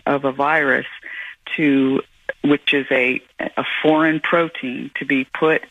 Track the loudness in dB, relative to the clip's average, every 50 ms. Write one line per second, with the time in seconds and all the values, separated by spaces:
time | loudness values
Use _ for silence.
0 | 0 0 -2 0 0 -2 -2 0 0 2 2 2 2 2 2 0 0 -6 -14 -16
1 | -16 -14 -14 -12 -14 -14 -16 _ -12 -10 -4 0 2 4 4 4 4 2 0 -2
2 | -4 _ _ _ -10 -10 -8 -2 2 2 2 2 2 0 -2 -2 0 0 0 2
3 | 2 2 0 -4 -8 _ _ -8 -8 -6 -4 -6 -4 -4 -4 0 2 4 4 4
4 | 4 2 2 0 0 0 0 0 0 0 -4 -8 -8 -8 -8 -8 -10 -10 -8 -10
5 | -4 -2 -2 -2 -2 _ -4 -2 0 0 0 0 -2 0